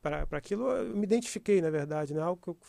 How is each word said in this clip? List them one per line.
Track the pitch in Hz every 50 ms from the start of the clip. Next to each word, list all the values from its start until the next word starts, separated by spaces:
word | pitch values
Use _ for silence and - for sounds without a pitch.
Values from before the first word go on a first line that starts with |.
Pra, | - 160 147 151 151
pra | - - 147
aquilo | - - 202 208 247 269
eu | 262 - - 247 220
me | 202 208
identifiquei, | 190 214 240 240 - - 214 - - 208 190
na | 170 160
verdade, | 156 156 143 147 156 151 151 139 147
né? | 156
Algo | 156 170 180 175
que | - -
eu | 170 - _